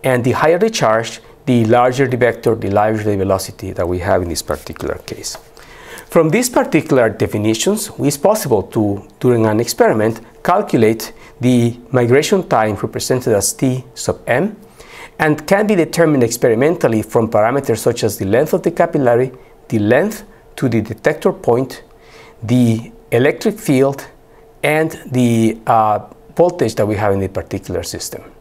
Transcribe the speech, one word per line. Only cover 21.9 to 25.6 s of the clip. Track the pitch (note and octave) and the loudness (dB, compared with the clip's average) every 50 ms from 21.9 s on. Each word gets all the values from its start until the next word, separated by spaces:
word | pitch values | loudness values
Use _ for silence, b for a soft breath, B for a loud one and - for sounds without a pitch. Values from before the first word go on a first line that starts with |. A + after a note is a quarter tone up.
| B B B B B B B B B B - | B B B B B B B B B B -4
the | G#2+ A#2+ B2+ B2 A#2 A2+ A2 A#2 - - - - - | 0 2 4 4 2 2 0 -4 -12 -20 -20 -10 -2
electric | - A#2 B2+ D3 D#3 - - A3 G#3 - | 0 2 2 2 0 0 -2 -4 -4 -2
field, | - - D3 C3 C3+ C3+ C#3 - - - - - - b b b b b - - - | -2 0 2 2 2 2 0 -4 -12 -18 -20 -20 -20 b b b b b -14 -4 -2
and | C#3+ D3+ D#3 D#3+ D#3+ - - - - | 0 0 2 0 -2 -4 -10 -12 -4
the, | C3 B2+ B2 A#2+ A#2 A2+ A2+ A2+ A2 - | 0 2 2 2 4 4 2 2 0 -2